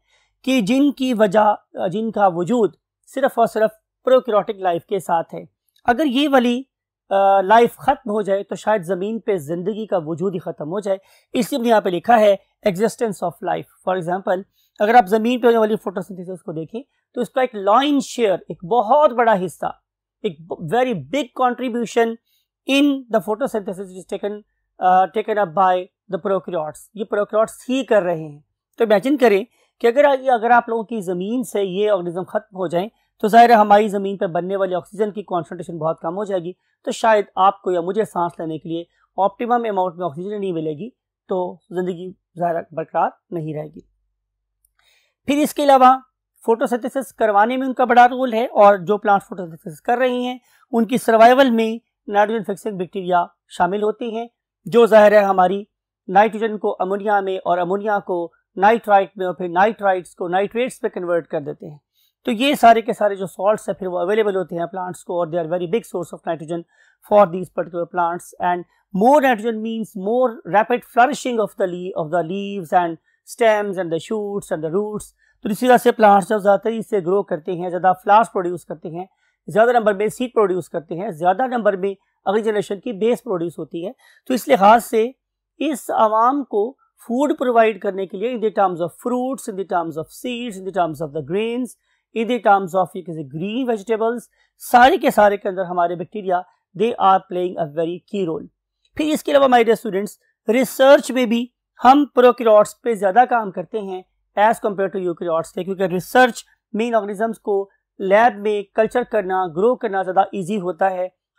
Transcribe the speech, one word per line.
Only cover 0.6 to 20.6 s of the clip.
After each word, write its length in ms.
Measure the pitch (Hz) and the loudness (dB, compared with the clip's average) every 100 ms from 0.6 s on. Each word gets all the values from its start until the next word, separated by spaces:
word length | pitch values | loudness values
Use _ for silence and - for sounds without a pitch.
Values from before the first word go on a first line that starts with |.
जिनकी 520 | 190 262 285 - 262 | 0 2 0 0 -4
वजह, 420 | 220 214 208 208 208 _ - 202 | 0 2 4 2 0 _ -8 -6
जिनका 400 | 190 226 208 196 | -4 -6 0 0
वजूद 480 | 170 175 247 190 - _ _ _ | 0 -2 0 0 -2 _ _ _
सिर्फ 320 | - 269 - | -4 -2 0
और 80 | 226 | 0
सिर्फ 240 | 214 214 - _ _ | 2 -2 -2 _ _
प्रोकैरियोटिक 540 | - 254 247 208 190 202 | 2 2 4 0 0 -4
लाइफ 240 | 185 170 - | -2 -2 -4
के 120 | 196 | -6
साथ 240 | - 170 165 | -2 -4 -4
है। 200 | 170 175 _ _ _ - | -14 -16 _ _ _ -2
अगर 200 | 240 311 | 0 0
ये 220 | 240 294 | 0 2
वाली, 320 | 269 240 240 269 _ _ _ _ | 2 2 -2 -6 _ _ _ _
अ, 300 | 196 196 196 | 2 4 4
लाइफ 360 | 190 214 233 - | 6 4 4 0
ख़त्म 300 | - 285 208 | -2 -2 -2
हो 120 | 208 | -4
जाए 200 | 196 196 | -2 -4
तो 140 | 196 196 | -4 -6
शायद 260 | - 214 | -2 -2
ज़मीन 360 | 165 185 202 226 | -2 -4 -4 -6
पे 200 | 220 190 | -4 -4
ज़िंदगी 480 | 139 170 180 208 214 | -4 -6 -4 -6 -4
का 120 | 196 | -4
वजूद 340 | 151 160 196 | -4 -6 -6
ही 60 | 175 | -6
ख़त्म 300 | 175 - 156 | -10 -10 -8
हो 120 | 196 | -8
जाए। 200 | 196 190 _ _ _ | -6 -8 _ _ _
इसलिए 240 | 262 214 285 | -4 -4 -2
हमने 100 | 240 | 2
यहाँ 140 | 220 | 2
पे 80 | 196 | 2
लिखा 260 | 175 190 233 | -4 2 4
है 220 | 214 196 _ _ 214 | 4 2 _ _ -4
existence 500 | 175 220 - 233 180 | -2 -4 -2 -6 -4
of 100 | 180 - 175 | -8 -8 -6
life। 160 | 160 147 _ - | -6 -6 _ -6
For 100 | 185 | -4
example, 440 | 165 185 202 185 202 _ _ _ | -4 -6 -4 -4 -6 _ _ _
अगर 160 | 208 240 | 4 4
आप 80 | |
ज़मीन 360 | 180 220 220 247 | 4 0 0 2
पे 60 | 240 | 2
होने 120 | 233 | 2
वाली 180 | 220 214 | 2 -2
फोटोसिंथेसिस 640 | 214 190 175 180 180 185 | -4 -10 -12 -14 -14 -14
को 120 | - | -10
देखें 300 | 160 160 226 - _ _ | -12 -10 -14 -16 _ _
तो 80 | - | -8
इसका 200 | 214 262 | -4 -2
एक 80 | 254 | -2
लाइन 460 | 208 196 220 285 285 | -2 2 2 4 0
शेयर, 440 | - - 220 170 - | -2 -2 0 0 -4
एक 80 | 170 | -14
बहुत 480 | 165 240 208 285 302 | -2 0 2 4 4
बड़ा 200 | 233 226 | 4 2
हिस्सा, 500 | 202 180 - - - _ _ _ _ | 2 -2 -8 -10 -10 _ _ _ _
एक 220 | 214 147 160 - | -8 -8 -14 -12